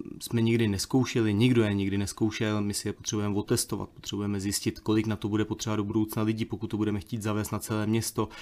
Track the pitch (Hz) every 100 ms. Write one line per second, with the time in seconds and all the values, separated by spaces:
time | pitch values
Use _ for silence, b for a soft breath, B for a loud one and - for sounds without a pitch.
0 | - - - 120 113 117 113 98 - 135
1 | 123 123 110 104 123 120 107 101 98 98
2 | 101 - 110 107 110 107 101 101 104 95
3 | - 107 104 101 107 117 - 104 101 -
4 | - 98 101 101 98 101 110 - - 110
5 | 110 101 107 107 107 107 - 107 101 110
6 | 107 - 110 110 110 101 107 104 107 104
7 | - 117 104 104 104 104 - 110 107 113
8 | 107 - 104 B